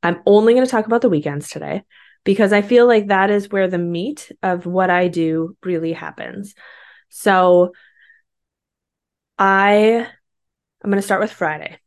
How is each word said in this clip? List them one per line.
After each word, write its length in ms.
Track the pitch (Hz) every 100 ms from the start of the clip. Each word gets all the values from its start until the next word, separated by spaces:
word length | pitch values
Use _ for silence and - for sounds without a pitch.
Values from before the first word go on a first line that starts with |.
I'm 200 | 180 175
only 300 | - 208 220
gonna 120 | 240 254
talk 200 | 247 214
about 160 | 233
the 80 | 240
weekends 400 | 165 151 143 -
today 320 | 156 71 202 - _ _ _
because 280 | - 196 202
I 100 | 202
feel 240 | 202 247 240
like 220 | 226 202
that 220 | 196 196
is 200 | 208 202
where 180 | 196 190
the 100 | 180
meat 540 | 175 170 208 294 - -
of 220 | 196 180
what 240 | 175 185 185
I 200 | 175 180
do 460 | 170 165 160 165 151
really 300 | 185 175 165
happens. 640 | 165 165 - - - 202 _ - - - - _
So 640 | - - 185 185 180 180 - _ _ _ _ _ _ _ _ _ _ _ _ _ _ _ -
I, 720 | 196 196 202 208 214 233 233 _ _ _ _ _ _ _
I'm 80 | 208
gonna 120 | 196
start 180 | 196 190
with 120 | 214
Friday. 440 | - 165 151 156 -